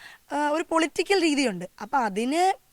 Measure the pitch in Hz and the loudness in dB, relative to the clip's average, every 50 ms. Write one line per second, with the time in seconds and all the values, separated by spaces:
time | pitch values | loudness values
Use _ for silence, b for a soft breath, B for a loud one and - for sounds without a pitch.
0 | B B B B B - 285 285 294 294 294 320 359 - 330 330 320 285 - - | B B B B B -8 -4 -2 -2 0 0 -2 -2 0 0 0 0 0 -2 -4
1 | 349 - 392 381 339 320 285 262 277 233 190 175 175 - _ - 214 202 - 269 | 0 0 2 2 2 2 2 2 0 0 -2 -4 -8 -10 _ -14 -12 -2 -2 0
2 | 240 208 185 208 233 254 294 339 359 381 392 - _ _ | 0 0 -2 -2 -2 0 0 2 2 2 2 0 _ _